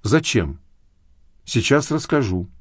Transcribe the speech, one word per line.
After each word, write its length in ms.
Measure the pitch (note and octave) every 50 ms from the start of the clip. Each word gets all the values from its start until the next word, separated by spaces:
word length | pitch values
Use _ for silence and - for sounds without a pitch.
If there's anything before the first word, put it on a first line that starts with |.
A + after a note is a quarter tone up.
Зачем? 560 | - G#2+ B2 D#3+ D#3 - - A2+ E2 C#2+ C2+ - - _ _ _ _ _ _ _ _ _ _ _ _ - _ _ _
Сейчас 460 | - - A#2 A2 - C#3+ D3+ C#3+ -
расскажу. 580 | D3+ D#3 - - D#3+ D3 C3 G2+ F#2 F2+ F2+ - - -